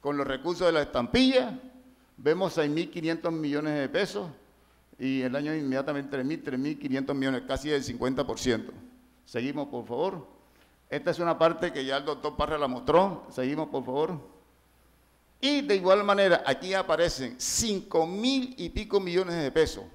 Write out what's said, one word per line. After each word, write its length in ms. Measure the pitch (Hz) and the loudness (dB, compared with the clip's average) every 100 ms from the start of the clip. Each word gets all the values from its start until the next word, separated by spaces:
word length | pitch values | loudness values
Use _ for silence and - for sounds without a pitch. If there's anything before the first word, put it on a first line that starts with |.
con 160 | 139 143 | -2 -2
los 100 | 135 | -2
recursos 400 | 131 151 175 180 | -2 -4 0 2
de 60 | |
la 80 | 160 | 2
estampilla, 760 | 143 165 240 247 262 262 247 175 - - - _ _ - | 0 -2 2 4 6 4 2 -8 -14 -20 -20 _ _ -2
vemos 360 | 143 170 190 | 0 2 2
seis 160 | 170 147 | 0 0
mil 220 | 151 175 | 0 -2
quinientos 400 | 175 160 165 170 | -4 -4 -2 -2
millones 480 | 165 151 147 151 147 | -2 -2 -2 -2 -2
de 80 | 135 | -2
pesos, 400 | 170 202 208 180 135 _ _ _ _ _ - | 0 -2 -4 -8 -12 _ _ _ _ _ -6
y 220 | 131 135 | -2 0
el 120 | 127 135 | 0 -2
año 200 | 147 156 | -2 -2
inmediatamente 560 | 139 131 135 143 139 | -2 -2 -2 -4 -4
tres 140 | 139 131 | -4 -2
mil, 180 | 160 | -4
tres 160 | - 127 | -4 -4
mil 180 | 139 151 | -2 -4
quinientos 380 | 143 131 135 139 | -2 -2 0 0
millones, 280 | 135 127 127 | 0 -2 -4
casi 240 | 131 151 | -6 0
el 120 | 147 | -2
cincuenta 440 | 117 120 123 131 139 | -2 -2 -2 0 -2
por 100 | 113 | -2
ciento. 360 | 123 113 107 - - - _ _ _ | 0 0 -2 -14 -20 -20 _ _ _
Seguimos, 440 | 120 127 147 139 | -4 -4 -4 -6
por 180 | 123 107 | -8 -6
favor. 400 | 120 180 185 131 - _ _ _ _ _ | -2 -2 -4 -14 -20 _ _ _ _ _
Esta 220 | 143 147 | -4 -2
es 80 | 160 | 0
una 200 | 170 160 | 0 4
parte 320 | 165 165 175 | 4 4 -2
que 140 | 147 131 | -2 -2
ya 120 | 135 | -2
el 80 | 147 | -2
doctor 300 | 143 143 147 | -4 -4 -2
Parra 220 | 147 151 | -2 0
la 100 | 139 | 0
mostró. 580 | 123 123 160 196 160 - | -2 4 6 6 0 -10
Seguimos, 380 | - 127 151 151 | -4 -2 -2 -4
por 160 | 139 127 | -6 -4
favor. 340 | 131 160 165 - - _ _ _ _ _ _ _ _ _ _ | -2 -2 -4 -12 -20 _ _ _ _ _ _ _ _ _ _
Y 200 | 269 285 | 0 0
de 140 | 202 196 | 2 2
igual 280 | 180 196 | 6 6
manera, 400 | 202 202 196 170 - | 6 4 6 6 4
aquí 280 | 135 185 | -2 0
aparecen 600 | 190 180 156 170 - 127 120 | -2 0 2 2 0 -8 -6
cinco 680 | - - 226 196 - 165 160 | -4 -2 0 -2 0 2 2
mil 480 | 190 247 269 254 - | 0 0 0 -2 -8
y 120 | 170 | -6
pico 300 | - 208 196 | -6 0 0
millones 420 | 185 175 185 170 | 2 0 0 0
de 100 | 139 | 0
pesos. 320 | 135 156 - - | 2 2 0 -14